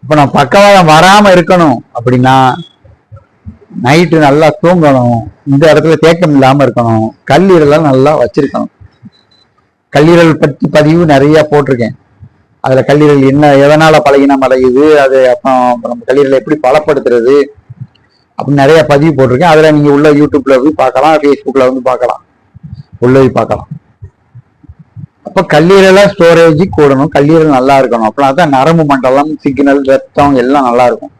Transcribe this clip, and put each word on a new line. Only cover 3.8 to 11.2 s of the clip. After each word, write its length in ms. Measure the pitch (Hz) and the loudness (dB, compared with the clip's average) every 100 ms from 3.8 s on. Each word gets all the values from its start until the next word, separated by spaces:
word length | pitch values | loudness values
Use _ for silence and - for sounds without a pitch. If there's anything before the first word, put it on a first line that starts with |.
| 120 | -2
நைட்டு 320 | 156 175 156 147 | 0 0 0 0
நல்லா 220 | 143 156 - | 2 0 0
தூங்கணும், 560 | 170 180 151 135 123 117 107 - - | -2 0 2 0 0 -4 -6 -16 -4
இந்த 120 | 139 160 | 0 2
இடத்துல 240 | 151 156 160 | 2 0 0
தேக்கம் 320 | 160 170 175 143 | 0 0 0 2
இல்லாம 280 | 131 143 139 | 2 2 -2
இருக்கணும், 400 | 110 117 113 110 - - | -2 -2 -2 -4 -8 -4
கல்லீரலை 460 | 139 190 180 147 151 156 | 0 2 2 2 0 0
நல்லா 220 | 131 135 151 | 0 0 0
வச்சிருக்கணும். 500 | 120 - 139 120 - _ - _ 214 _ _ _ _ _ _ _ _ - | -2 -4 -6 -6 -10 _ -20 _ -20 _ _ _ _ _ _ _ _ -2
கல்லீரல் 440 | 151 170 165 156 | 2 2 2 0
பத்தி 240 | 151 135 160 156 | -4 -4 -4 -2
பதிவு 260 | 151 165 170 | 0 0 2
நிறைய 240 | 139 | 2